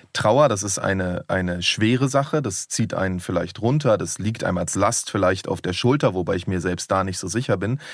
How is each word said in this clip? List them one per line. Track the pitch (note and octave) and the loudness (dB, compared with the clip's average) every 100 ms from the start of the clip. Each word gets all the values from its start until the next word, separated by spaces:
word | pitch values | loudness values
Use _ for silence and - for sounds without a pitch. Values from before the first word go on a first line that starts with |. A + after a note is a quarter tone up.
| - | -10
Trauer, | - G#2+ B2 D3 | 0 4 6 4
das | G2+ | 2
ist | G2+ G#2 | -2 -2
eine, | G2 F#2+ F2+ F2 - | 0 0 0 -2 -2
eine | F#2+ F2 F2 | -2 0 -2
schwere | F2 - A2 B2 C3+ | -2 0 2 2 2
Sache, | C#3 C#3+ D#3 | 0 0 -2
das | G#2+ F#2+ - | -2 -6 -4
zieht | - A2 | -2 -2
einen | E2+ F#2+ F2+ | 0 -2 -2
vielleicht | F2+ F2+ F2 - | -2 -2 -2 -2
runter, | A2 D3+ C#3 G#2 | 0 2 4 2
das | F2+ - | 0 -4
liegt | F#2+ A2+ | -4 -2
einem | - F2+ | -2 -2
als | E2+ | -2
Last | F#2+ G2+ - - | 0 2 0 -2
vielleicht | G#2 F2+ F#2+ - | 2 2 2 -2
auf | F#2 | -4
der | F2+ | -4
Schulter, | F2+ B2 D3 C3 | 0 2 4 2
wobei | F#2 F2 | 0 0
ich | F#2 F2 | -2 -2
mir | F#2 | -2
selbst | F2+ F2+ - | 0 -2 0
da | F#2+ | 0
nicht | F#2+ F#2 | 0 -4
so | F#2+ | -4
sicher | G#2+ B2+ G2 | -2 0 0
bin. | G2 C3+ - | 0 -4 -6